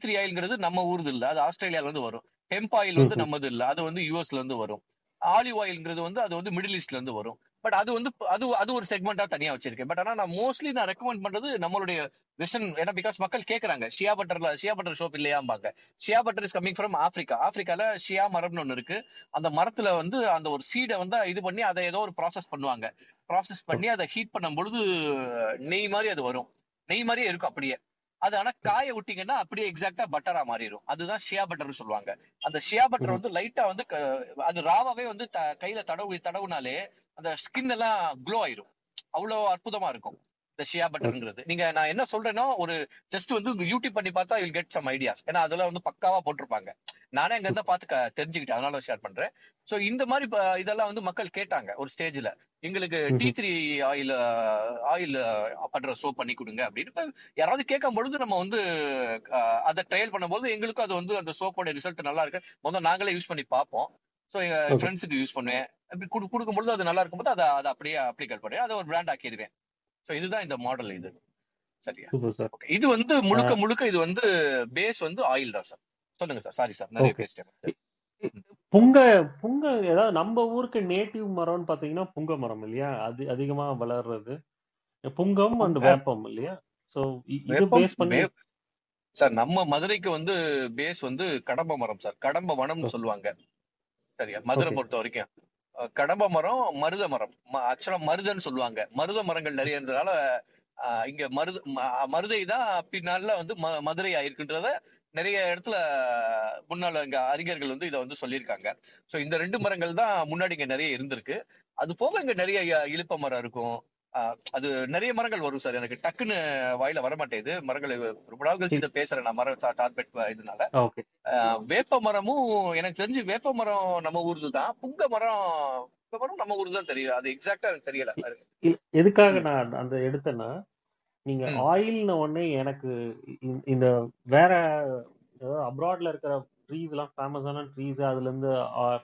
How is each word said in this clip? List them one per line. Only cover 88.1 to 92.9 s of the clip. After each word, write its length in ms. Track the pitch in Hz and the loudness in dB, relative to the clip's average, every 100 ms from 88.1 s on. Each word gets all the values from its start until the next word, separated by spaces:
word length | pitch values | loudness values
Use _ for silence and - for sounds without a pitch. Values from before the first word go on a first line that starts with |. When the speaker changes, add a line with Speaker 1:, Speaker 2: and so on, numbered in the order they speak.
| 131 | 4
Speaker 1:
வே-, 100 | 185 - _ _ _ _ _ _ _ | 2 -2 _ _ _ _ _ _ _
சார், 220 | - 139 | 4 4
நம்ம 320 | 113 123 180 | 6 2 2
மதுரைக்கு 460 | 170 143 180 208 185 | 2 2 2 0 0
வந்து 240 | 160 165 185 160 139 127 117 | -2 0 0 2 0 -2 -2
பேஸ் 240 | 151 175 | -4 -4
வந்து 420 | 135 131 185 135 | -4 -2 -2 -2
கடம்ப 340 | - 131 165 147 | -2 -2 0 0
மரம் 220 | 117 104 | -2 -4
சார். 160 | - - | -8 -4
கடம்ப 480 | 135 156 180 143 135 | -2 0 0 0 0
வனம்னு 180 | 165 | -2
Speaker 2:
ஓ. 20 | |
Speaker 1:
சொல்லுவாங்க. 500 | 127 | -4